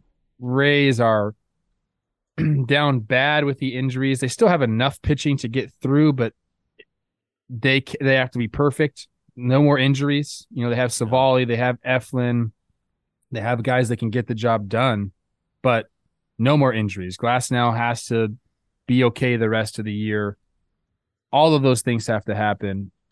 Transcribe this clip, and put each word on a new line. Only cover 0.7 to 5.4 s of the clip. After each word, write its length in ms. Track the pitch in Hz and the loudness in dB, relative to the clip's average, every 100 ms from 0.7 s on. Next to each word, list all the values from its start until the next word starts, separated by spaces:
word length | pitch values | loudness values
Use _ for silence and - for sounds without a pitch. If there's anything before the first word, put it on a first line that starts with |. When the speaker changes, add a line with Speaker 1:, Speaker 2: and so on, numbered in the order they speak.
| 143 139 120 | 4 4 4
Speaker 1:
are 340 | 113 107 104 - _ _ _ _ _ _ _ _ _ - | 2 2 0 -6 _ _ _ _ _ _ _ _ _ -4
<clears throat> 280 | 156 143 123 | -2 0 0
down 340 | 147 147 131 | 2 2 0
bad 460 | 107 127 143 151 143 | 0 0 2 0 0
with 140 | 135 | -2
the 160 | 131 127 | -6 -4
injuries. 440 | 131 127 135 131 | -4 -2 -2 0
They 80 | 127 | -2
still 200 | - 220 | 2 2
have 120 | 170 | 4
enough 400 | 120 110 135 - | 2 0 -2 -2
pitching 360 | - 147 147 | -4 -2 -2
to 100 | 139 | -2